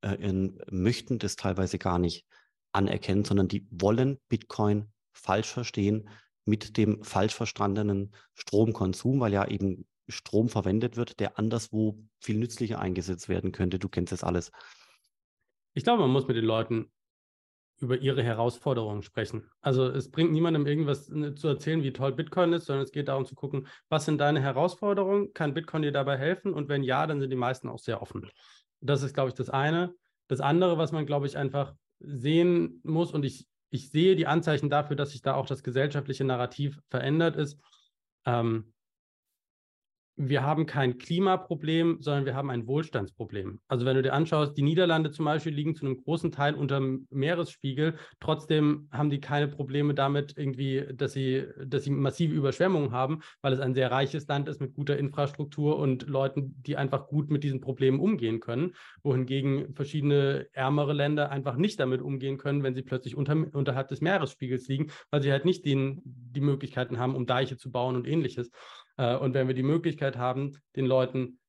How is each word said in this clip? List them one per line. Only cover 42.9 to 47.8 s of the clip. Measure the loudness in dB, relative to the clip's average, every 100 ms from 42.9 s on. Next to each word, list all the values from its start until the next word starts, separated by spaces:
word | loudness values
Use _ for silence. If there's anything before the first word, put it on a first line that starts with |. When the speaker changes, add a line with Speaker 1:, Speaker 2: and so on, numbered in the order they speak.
| -4 -6 _ -8 -6 -8 -10 _
Speaker 2:
Also | 0 2
wenn | 2
du |
dir | 2
anschaust, | 2 2 2 0 2
die |
Niederlande | 2 4 4 4 0
zum | -2
Beispiel | 0 0 -2
liegen | -4 -4 -2
zu | -4
einem | -4
großen | -2 -2 -2
Teil | 0 0 0
unter | 0 0
dem | 0 -2 -6
Meeresspiegel, | -2 0 0 -4 -6 -6 0